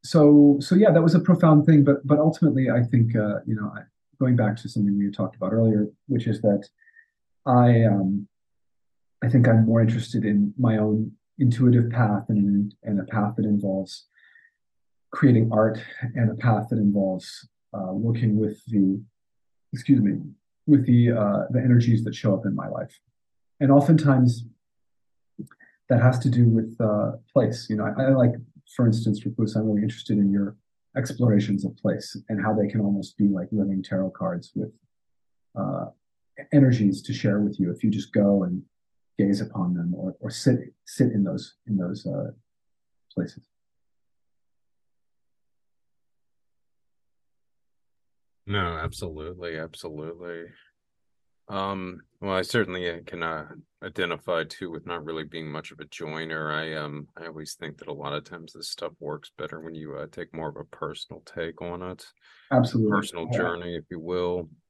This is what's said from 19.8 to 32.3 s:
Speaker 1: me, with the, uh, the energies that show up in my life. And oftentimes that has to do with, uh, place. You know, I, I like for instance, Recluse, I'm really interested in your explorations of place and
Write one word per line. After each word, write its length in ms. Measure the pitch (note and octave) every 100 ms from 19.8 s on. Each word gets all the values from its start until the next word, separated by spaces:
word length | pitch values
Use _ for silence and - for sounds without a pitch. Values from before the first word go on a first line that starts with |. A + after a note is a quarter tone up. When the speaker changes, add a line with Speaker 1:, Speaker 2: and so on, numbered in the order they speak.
| - B2+
Speaker 1:
me, 180 | G#2 - D3+ - _ _ -
with 180 | C#3 A#2+
the, 260 | A#2+ A#2+
uh, 340 | A#2 G2+ G2+ -
the 80 | B2
energies 440 | B2+ A#2+ A#2 A2
that 120 | - -
show 180 | A2
up 120 | F#2+ G2
in 100 | G2
my 120 | G2+
life. 320 | - - _ _ _ _ _ _ _
And 120 | C#3
oftentimes 760 | C#3 C#3+ D#3 C#3+ B2+ A#2+ - - _ _ _ _ _ _ _ _ - - _ _ _ _
that 140 | A#2+
has 180 | B2 -
to 100 | C3
do 160 | A#2+ A#2
with, 300 | A2 A2 -
uh, 320 | A2 G#2 A2 - _
place. 380 | C3+ - - -
You 80 | G#2+
know, 80 | G#2+
I, 180 | G#2
I 60 | C3+
like 240 | C3 A#2+ - - - _ -
for 100 | A#2+
instance, 400 | A2 A#2 G2+ A#2+
Recluse, 300 | - G#2+ A2
I'm 120 | G#2+
really 160 | G#2
interested 340 | A2+ - - G#2
in 140 | G2+
your 240 | G2+ G2 - _ _ _ C3
explorations 680 | A#2+ - B2 G2+ F#2+ F#2+ F#2+
of 100 | -
place 380 | - - - G2
and 120 | -